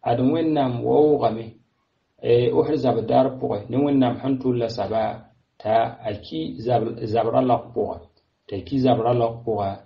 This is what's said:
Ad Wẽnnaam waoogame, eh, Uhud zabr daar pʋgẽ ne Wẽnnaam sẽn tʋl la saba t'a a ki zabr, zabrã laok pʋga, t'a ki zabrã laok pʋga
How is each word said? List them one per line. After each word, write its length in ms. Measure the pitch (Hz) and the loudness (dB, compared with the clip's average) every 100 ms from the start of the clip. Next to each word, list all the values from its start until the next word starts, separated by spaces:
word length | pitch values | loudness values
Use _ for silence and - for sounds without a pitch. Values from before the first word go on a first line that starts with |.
Ad 140 | 120 120 | -2 0
Wẽnnaam 640 | 131 160 160 151 131 120 | 2 2 0 0 0 -2
waoogame, 640 | 120 135 151 143 113 110 113 - _ _ _ _ _ _ | 0 4 4 4 0 -2 -10 -16 _ _ _ _ _ _
eh, 280 | 117 120 120 | 2 4 4
Uhud 240 | - - 151 | 2 2 0
zabr 260 | 127 113 107 | 0 -2 2
daar 200 | 131 131 - | 2 2 0
pʋgẽ 300 | 107 104 - | -6 -6 -4
ne 60 | 123 | -2
Wẽnnaam 380 | 143 139 127 123 | 2 4 2 0
sẽn 180 | 135 131 | -4 -2
tʋl 180 | 127 120 | 0 0
la 100 | 117 | -2
saba 360 | 113 98 110 107 - - _ _ _ | -4 -4 -2 -2 -6 -14 _ _ _
t'a 360 | 107 113 120 - | 0 2 2 -4
a 80 | 113 | -8
ki 440 | 101 - 160 160 - | -8 -8 -8 -8 -8
zabr, 280 | 117 120 110 - 110 | 0 0 0 -6 -4
zabrã 340 | 110 110 123 | -2 2 2
laok 240 | 127 117 - | 2 0 -2
pʋga, 220 | - 104 - - _ _ _ _ | -4 -4 -6 -14 _ _ _ _
t'a 80 | 101 | -12
ki 120 | 85 139 | -6 0
zabrã 340 | 127 117 113 | 2 2 2
laok 300 | 120 117 117 - | 2 0 -2 -4
pʋga 220 | 104 98 98 | -2 -2 -6